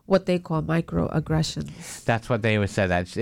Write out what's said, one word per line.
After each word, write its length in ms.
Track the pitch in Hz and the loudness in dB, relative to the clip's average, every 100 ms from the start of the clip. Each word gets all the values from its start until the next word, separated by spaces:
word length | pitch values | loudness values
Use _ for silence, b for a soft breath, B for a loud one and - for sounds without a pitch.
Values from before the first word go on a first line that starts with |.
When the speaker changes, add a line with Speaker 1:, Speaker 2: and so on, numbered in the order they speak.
| - | 2
Speaker 1:
what 200 | 190 185 | 2 2
they 140 | 180 | -2
call 200 | 180 160 | 0 -2
microaggressions. 1400 | 156 165 170 170 170 156 147 160 156 - 143 - - - | 0 0 0 -2 0 0 0 0 0 -4 -8 -10 -14 -10
Speaker 2:
That's 240 | - 113 - | -2 -2 0
what 140 | 120 | 0
they 160 | 110 107 | 2 2
would 100 | 101 | 2
say. 200 | - 95 | 0 2
That 180 | 90 90 - | 2 0 0